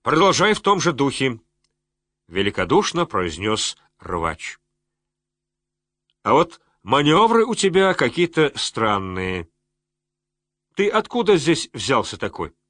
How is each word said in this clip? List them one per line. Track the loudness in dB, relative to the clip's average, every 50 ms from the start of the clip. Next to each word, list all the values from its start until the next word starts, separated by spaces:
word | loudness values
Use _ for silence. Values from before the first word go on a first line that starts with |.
Продолжай | _ 0 2 4 4 4 4 2 2 2 0
в | 0
том | 2 0 0 2
же | 0 -2 0
духе», | 0 -2 -2 0 -2 -4 -4 -4 -8 _ _ _ _ _ _ _ _ _ _ _ _ _ _ _ _ _
великодушно | _ -4 -2 -2 -2 -2 -4 -2 2 2 0 0 0 -4 -4 -4
произнёс | -4 -4 -4 -4 -4 -6 -6 -4 -4 -4 -4 -4 -8 -10 _ _ _ _
рвач. | _ -10 -8 -6 -4 -4 -6 -6 -8 -14 -18 -18 _ _ _ _ _ _ _ _ _ _ _ _ _ _ _ _ _ _ _ _ _ _ _ _ _ _ _ _ _ _ _ _ _
«А | _ 2 4
вот | 4 2 0 -4 _ _ _ _ _ _
манёвры | 0 0 2 4 4 4 4 4 4 4 2 2
у | 0 0
тебя | 0 0 2 2 4 2 2 2
какие-то | 0 0 -2 0 -2 -2 0 2 0 0 0 0
странные. | -6 -8 -8 _ -2 0 0 0 -2 -2 -6 -6 -6 -6 -4 -6 -6 -8 _ _ _ _ _ _ _ _ _ _ _ _ _ _ _ _ _ _ _ _ _ _ _ _ _ _
Ты | -2 -2 0
откуда | 0 -2 -2 -2 -4 -2 2 2 2
здесь | 2 4 0 0 0 -2 -10 -12
взялся | -10 -2 0 0 0 0 -4 -8
такой?» | -8 -8 -8 -6 -8 -10 -10 _ _ _